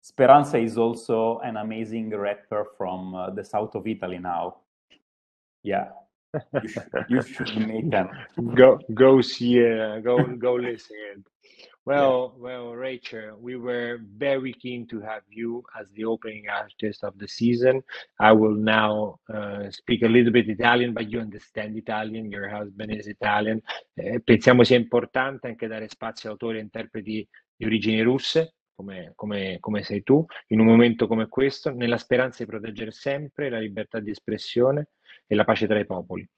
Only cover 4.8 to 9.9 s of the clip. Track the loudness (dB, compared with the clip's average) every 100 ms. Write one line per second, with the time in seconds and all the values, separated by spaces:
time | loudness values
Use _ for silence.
4.8 | _ _ _ _ _ _ _ _ -4 -4
5.8 | -4 -14 _ _ _ -12 -6 -6 -6 -10
6.8 | -8 -8 -2 -2 -2 -10 -8 -4 -4 -4
7.8 | -2 -2 -2 -8 -14 -8 -2 8 10 8
8.8 | 0 4 8 8 4 -2 2 4 4 2
9.8 | -4